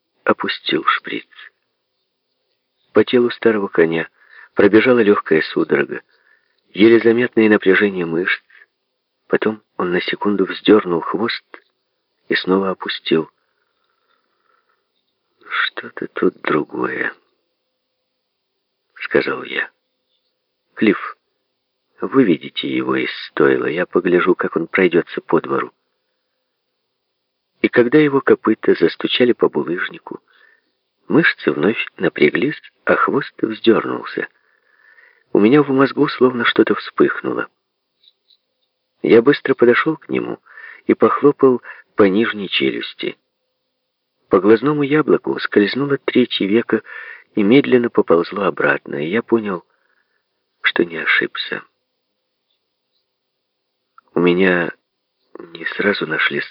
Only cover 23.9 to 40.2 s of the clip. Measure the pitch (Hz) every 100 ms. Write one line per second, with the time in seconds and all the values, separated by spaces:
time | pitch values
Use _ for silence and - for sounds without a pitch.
23.9 | 92 90 87 87 87 92 - 82 - 90
24.9 | 82 - - - 80 - 67 - _ _
25.9 | _ _ _ _ _ _ _ _ _ _
26.9 | _ _ _ _ _ _ _ 107 - 120
27.9 | 147 151 135 - 110 - 110 - 95 82
28.9 | - - - 123 107 - 76 69 90 -
29.9 | - - - _ _ _ _ _ _ _
30.9 | _ - 127 165 - - 71 85 117 -
31.9 | - 85 - 73 - 143 - - _ -
32.9 | - - 131 - - 110 107 117 95 64
33.9 | 62 - - - _ _ _ _ _ _
34.9 | _ _ _ _ - 107 147 143 135 135
35.9 | - 147 - 127 123 113 - 110 104 -
36.9 | - - - - 120 - _ _ _ _
37.9 | _ _ _ _ _ _ _ _ _ _
38.9 | _ - 113 120 143 - 135 120 117 156
39.9 | 156 - 65